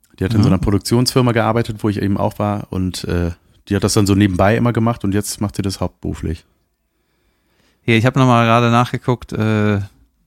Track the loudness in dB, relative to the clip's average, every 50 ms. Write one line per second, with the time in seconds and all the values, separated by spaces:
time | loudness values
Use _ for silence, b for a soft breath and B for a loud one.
0 | _ _ _ -6 -4 0 2 2 2 2 2 0 0 0 -2 -2 0 0 0 0
1 | 0 0 0 2 2 2 0 0 0 0 0 -2 -2 -4 -8 -4 -4 -4 -2 -2
2 | -2 -2 -2 -2 -2 -4 -2 -2 -4 -4 -4 -6 -8 -8 -6 -4 -4 -4 -6 -8
3 | -6 -4 -2 -2 -2 -4 -6 -8 _ _ _ _ _ -4 -2 0 0 2 2 2
4 | 2 4 4 4 4 2 2 2 2 2 2 2 0 0 0 0 -2 -2 -2 -4
5 | -4 -2 -2 -2 -4 -6 -6 -6 -6 -6 -6 -6 -6 -6 -4 -4 -6 -8 -8 _
6 | -10 -10 -8 -6 -6 -8 -8 -8 _ _ _ _ _ _ _ _ _ _ _ _
7 | _ _ _ _ _ _ _ _ _ _ _ _ _ _ _ _ _ 2 2 4
8 | 2 2 2 2 4 4 4 4 4 4 2 2 2 2 2 2 0 0 -4 -6
9 | -4 -4 -4 -4 -6 -10 -4 -2 -2 0 0 0 2 0 0 -2 -4 -8 _ _
10 | _ _ _ _ _